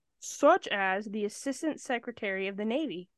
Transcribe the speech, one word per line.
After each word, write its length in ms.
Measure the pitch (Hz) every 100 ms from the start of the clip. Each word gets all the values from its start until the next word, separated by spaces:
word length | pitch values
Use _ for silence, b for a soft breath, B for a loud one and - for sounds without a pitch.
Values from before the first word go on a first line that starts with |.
| _ _
such 480 | - - 190 - -
as 400 | 202 190 190 214
the 180 | 214
Assistant 560 | 208 - 277 262 320 -
Secretary 680 | - 240 240 233 208 190 190
of 80 | 196
the 80 |
Navy, 440 | 214 262 294 170 180